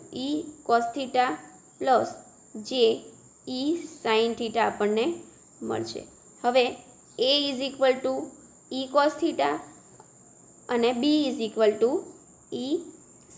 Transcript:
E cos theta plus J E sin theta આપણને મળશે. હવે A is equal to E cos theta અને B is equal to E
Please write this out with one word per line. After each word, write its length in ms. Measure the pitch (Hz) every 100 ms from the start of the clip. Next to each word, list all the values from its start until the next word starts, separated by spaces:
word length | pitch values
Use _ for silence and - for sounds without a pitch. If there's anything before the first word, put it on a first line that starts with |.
| -
E 300 | 247 269 302
cos 420 | - - - 233 233 285
theta 300 | 262 247 254 311 - - - -
plus 280 | 262 240 - - - - - 220 214
J 300 | 254 226 - - - - - -
E 300 | 254 285 339
sin 580 | 311 - 233 220 226
theta 240 | 226 233 220
આપણને 560 | 208 202 208 214 277 339 - - - -
મળશે. 440 | 220 220 - - - - - -
હવે 340 | 240 254 254 - - - - -
A 140 | 254 285 285
is 80 | 254
equal 340 | 269 - 262 254
to 100 | 262 269 302 - - - -
E 140 | 254 262
cos 260 | 277 294 311
theta 340 | 330 - 277 320 - - - - - - - - - - -
અને 240 | 240 233
B 200 | 240 294 302 277
is 140 | 240
equal 320 | 220 220 214 214
to 220 | 233 349 - - - - -
E 260 | - 254 339 - - - - -